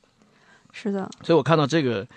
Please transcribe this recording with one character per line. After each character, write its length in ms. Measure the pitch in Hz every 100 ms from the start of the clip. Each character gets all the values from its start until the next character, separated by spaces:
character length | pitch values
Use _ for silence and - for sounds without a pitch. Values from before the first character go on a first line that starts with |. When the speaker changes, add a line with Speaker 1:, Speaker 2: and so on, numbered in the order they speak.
| _ _ _ _ _ _ _
Speaker 1:
是 220 | - 202
的。 180 | 202 190 -
Speaker 2:
所 100 | -
以 20 | 165
我 60 |
看 160 | 147 160
到 80 | 139
这 160 | 160
个， 240 | 135 107 101